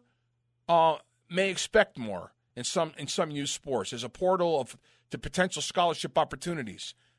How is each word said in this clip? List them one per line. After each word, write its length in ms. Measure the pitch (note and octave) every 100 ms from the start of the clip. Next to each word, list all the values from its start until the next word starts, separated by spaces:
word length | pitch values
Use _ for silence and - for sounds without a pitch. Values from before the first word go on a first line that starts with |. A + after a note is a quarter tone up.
| _ _ _ _ _ _ -
uh, 280 | E3+ D#3+ D#3 - _ _
may 200 | F3 G3
expect 480 | F3 - A3 G3+ -
more 360 | A2+ F#2 F2+ _ _ -
in 100 | A#2+
some, 260 | F#3 D#3+ D3+
in 100 | C#3+
some 240 | - E3
youth 180 | D3 C#3+
sports. 420 | - - B2 F#2+
There's 120 | B2
a 60 | A#2
portal 500 | - F#3 F#3 F3 D#3
of, 180 | B2 - _ _ _
to 60 | C3+
potential 440 | C#3+ F3+ F#3 -
scholarship 560 | - F#3+ F3 D#3 - -
opportunities. 760 | D#3 C3 F3 E3 A2+ F2+ - - _